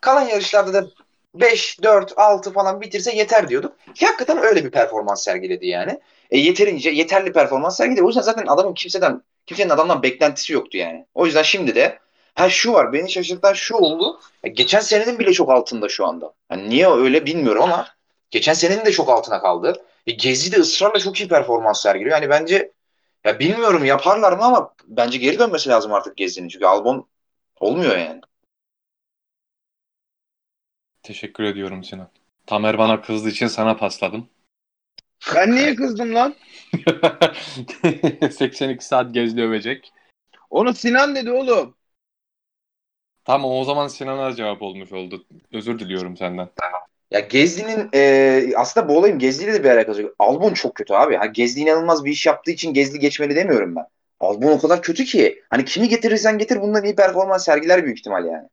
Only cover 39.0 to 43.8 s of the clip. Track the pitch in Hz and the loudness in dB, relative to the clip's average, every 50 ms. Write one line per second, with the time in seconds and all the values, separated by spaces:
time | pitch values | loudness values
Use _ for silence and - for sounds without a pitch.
39 | 123 123 117 120 117 117 113 120 117 113 113 107 101 117 135 135 _ - _ _ | 0 0 -2 -2 -2 -2 -2 -2 -2 -2 -2 -2 -4 -6 -8 -8 _ -20 _ _
40 | _ _ _ _ _ _ _ _ _ _ - 156 208 247 247 - - 240 240 262 | _ _ _ _ _ _ _ _ _ _ -2 0 0 0 0 -2 -2 0 2 2
41 | 277 285 285 269 254 226 240 254 269 254 240 202 143 120 127 _ _ _ _ _ | 2 2 0 -4 -4 -2 -2 -2 0 0 0 0 0 -4 _ _ _ _ _ _
42 | _ _ _ _ _ _ _ _ _ _ _ _ _ _ _ _ _ _ _ _ | _ _ _ _ _ _ _ _ _ _ _ _ _ _ _ _ _ _ _ _
43 | _ _ _ _ _ - 127 143 139 131 127 131 131 131 143 147 | _ _ _ _ _ 0 0 0 0 -2 -2 -2 -2 -2 -2 -2